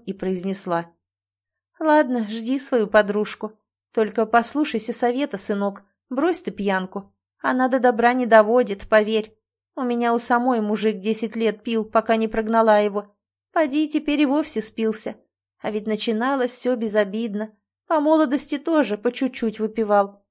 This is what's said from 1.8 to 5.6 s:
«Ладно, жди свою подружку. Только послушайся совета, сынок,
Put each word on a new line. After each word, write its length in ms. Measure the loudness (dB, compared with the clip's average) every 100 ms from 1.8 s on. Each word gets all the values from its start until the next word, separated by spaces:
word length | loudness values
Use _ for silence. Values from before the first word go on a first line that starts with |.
«Ладно, 460 | 2 4 4 -2 -4
жди 300 | -6 -4 -4
свою 280 | 0 0 4
подружку. 680 | 4 4 -2 -4 -8 -14 -14 _ _ _
Только 320 | -2 0 -2
послушайся 680 | 2 2 2 -2 -2 -2 -2
совета, 440 | 0 0 0 -4 -4
сынок, 460 | -4 -2